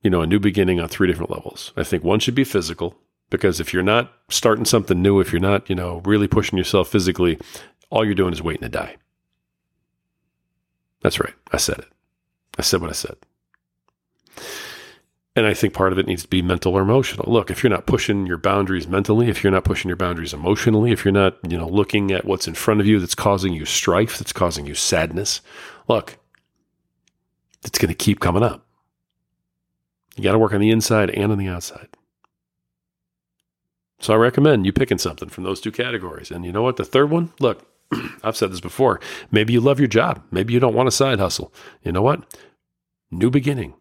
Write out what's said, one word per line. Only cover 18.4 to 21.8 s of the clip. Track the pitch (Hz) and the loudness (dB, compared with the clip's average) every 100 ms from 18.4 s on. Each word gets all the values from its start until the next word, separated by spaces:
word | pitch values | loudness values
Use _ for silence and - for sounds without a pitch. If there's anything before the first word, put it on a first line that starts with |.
| 98 98 95 92 85 | 0 2 0 -2 -2
mentally, | 95 101 110 120 | -2 2 2 2
if | 98 | 2
you're | 98 | 2
not | 95 | 2
pushing | - 95 92 | 2 -2 -4
your | 87 | -4
boundaries | 90 85 80 | -4 -4 -8
emotionally, | 76 85 107 120 107 117 | -4 0 2 2 2 2
if | 104 | 2
you're | 101 | 2
not, | 98 95 - - | 4 2 0 -6
you | 85 | -4
know, | 82 | -2
looking | 98 | 0